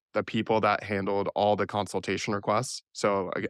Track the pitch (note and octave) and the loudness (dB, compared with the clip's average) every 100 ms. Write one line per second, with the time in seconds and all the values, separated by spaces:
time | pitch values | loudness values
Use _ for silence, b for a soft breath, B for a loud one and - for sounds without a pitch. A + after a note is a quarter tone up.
0 | _ G#2+ G2 A2 G#2+ A2 G#2 G#2 G2 G2+ | _ -4 -2 -2 2 2 4 2 0 -2
1 | G2 G2+ G2 - G#2 G#2 G2+ G#2 G2 G2 | 0 0 0 2 4 4 0 -2 -2 -2
2 | - G2 - G2+ G#2 G#2+ C3 - - - | -2 -2 -2 -2 0 0 0 -6 -12 -2
3 | G#2+ G2 F#2 - G#2 | 2 2 0 -4 -4